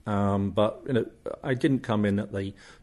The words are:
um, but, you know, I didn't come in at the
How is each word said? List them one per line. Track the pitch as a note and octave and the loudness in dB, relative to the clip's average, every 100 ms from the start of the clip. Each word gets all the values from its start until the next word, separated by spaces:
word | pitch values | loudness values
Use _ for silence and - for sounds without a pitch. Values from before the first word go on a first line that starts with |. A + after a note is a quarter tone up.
| - | -4
um, | G2+ G2+ G2 G2 | 0 2 2 0
but, | G2+ G#2+ - - | 2 2 0 -2
you | |
know, | B2+ A#2+ - - - | -2 -2 -6 -10 -8
I | - | -4
didn't | B2+ D#3 C3 | 0 2 2
come | - G#2+ | 0 0
in | G#2 G2+ | 2 0
at | G2+ | -2
the | G2 G2 G2 - - | -4 -6 -8 -18 -20